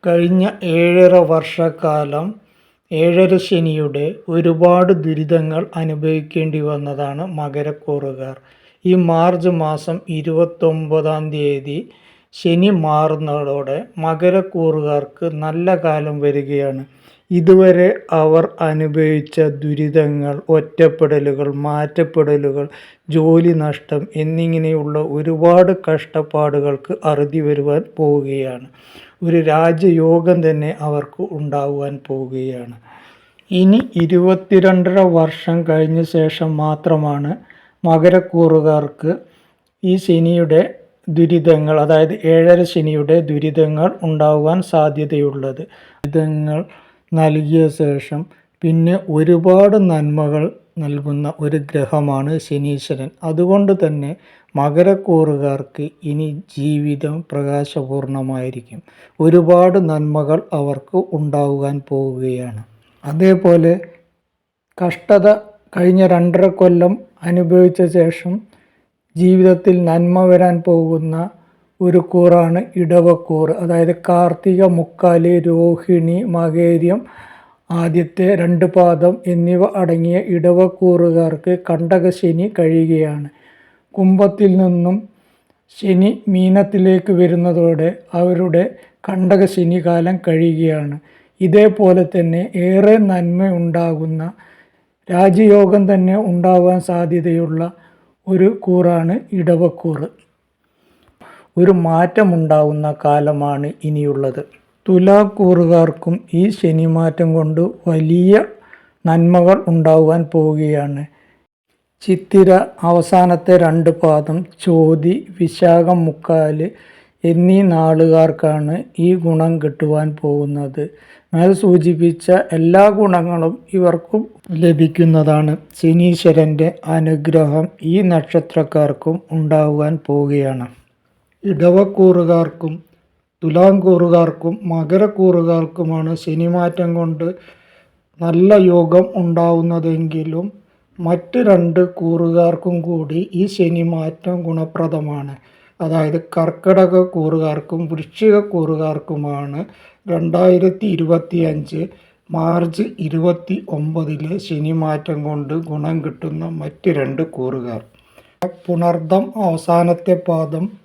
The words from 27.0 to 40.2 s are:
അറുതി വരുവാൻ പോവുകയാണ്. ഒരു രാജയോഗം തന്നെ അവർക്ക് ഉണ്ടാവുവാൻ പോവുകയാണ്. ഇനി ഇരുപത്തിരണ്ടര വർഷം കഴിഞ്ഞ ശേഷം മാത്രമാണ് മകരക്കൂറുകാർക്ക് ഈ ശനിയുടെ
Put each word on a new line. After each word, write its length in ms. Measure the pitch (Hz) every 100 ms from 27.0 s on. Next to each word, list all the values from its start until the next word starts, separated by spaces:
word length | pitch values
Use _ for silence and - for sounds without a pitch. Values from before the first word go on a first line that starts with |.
| 156
അറുതി 300 | 143 143 160 147
വരുവാൻ 340 | 147 143 147 151 -
പോവുകയാണ്. 720 | 151 147 135 135 131 123 131 _ _ - - _
ഒരു 160 | 170 165 160
രാജയോഗം 840 | 156 165 160 185 165 160 170 165 180 160
തന്നെ 260 | 156 151 -
അവർക്ക് 440 | 151 147 139 - 196
ഉണ്ടാവുവാൻ 640 | 160 147 143 143 143 139 139 135
പോവുകയാണ്. 680 | 135 131 131 131 123 120 120 _ - - _ _ _ _
ഇനി 300 | 180 190 220 - 175
ഇരുപത്തിരണ്ടര 1040 | 165 175 185 190 190 190 185 185 180 190 185 170
വർഷം 380 | 160 - - 170 165
കഴിഞ്ഞ 320 | 156 156 165 160 165
ശേഷം 340 | 156 - 160 151
മാത്രമാണ് 760 | 151 151 170 160 151 143 143 - _ _ _ _
മകരക്കൂറുകാർക്ക് 1300 | 170 160 170 180 175 170 165 160 151 151 147 143 156 - - _ _ _ _ _
ഈ 120 | 190 185
ശനിയുടെ 680 | 185 165